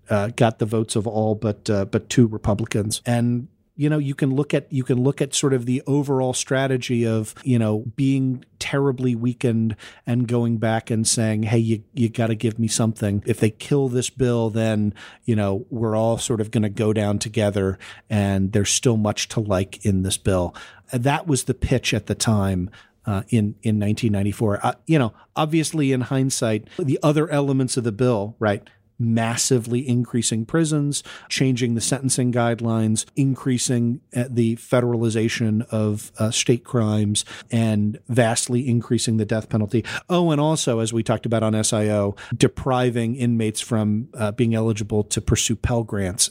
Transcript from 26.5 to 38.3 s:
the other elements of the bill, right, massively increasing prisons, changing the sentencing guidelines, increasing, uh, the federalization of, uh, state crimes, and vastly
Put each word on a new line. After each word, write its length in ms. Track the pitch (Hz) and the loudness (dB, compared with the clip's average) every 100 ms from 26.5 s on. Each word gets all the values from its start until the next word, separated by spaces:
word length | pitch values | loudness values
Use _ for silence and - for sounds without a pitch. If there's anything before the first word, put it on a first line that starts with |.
| 107 - - | -2 -4 -6
the 200 | 147 156 | -2 0
other 260 | 151 147 147 | 2 2 0
elements 460 | 147 143 135 131 - | 0 0 0 0 -2
of 80 | |
the 80 | 117 | -2
bill, 440 | 101 127 113 104 - | 0 0 2 -2 -2
right, 300 | 110 101 - _ _ - | 0 0 -6 _ _ -4
massively 920 | 117 113 113 117 - 127 110 120 135 | 0 2 0 -2 2 0 2 -4 0
increasing 600 | 120 117 120 110 113 110 | -2 0 -2 -2 -4 -2
prisons, 560 | 165 160 151 143 143 - - - | 0 0 0 -2 -4 -10 -20 -8
changing 460 | - 135 123 123 | 0 0 2 0
the 60 | 117 | 0
sentencing 520 | - 131 131 - 123 | -2 -2 -2 0 0
guidelines, 720 | 120 117 117 117 113 110 110 - - | 2 2 0 0 2 2 0 -2 0
increasing, 840 | 135 127 139 123 - 123 117 127 _ | 0 0 -2 -2 0 0 0 -2 _
uh, 80 | 127 123 | -6 -2
the 240 | 120 113 | 0 0
federalization 1080 | 117 - 127 120 117 117 110 113 - 110 107 | -2 0 0 2 0 0 0 0 0 0 0
of, 500 | 117 110 107 104 - - | -2 -2 0 -2 -8 -4
uh, 140 | 107 | -2
state 320 | - - 117 | 0 0 0
crimes, 640 | - 120 107 107 104 104 - - - | 0 0 0 0 0 -2 -6 -16 -4
and 480 | 117 113 107 104 107 - | 0 2 2 -2 -4 -2
vastly 580 | 120 113 | 2 2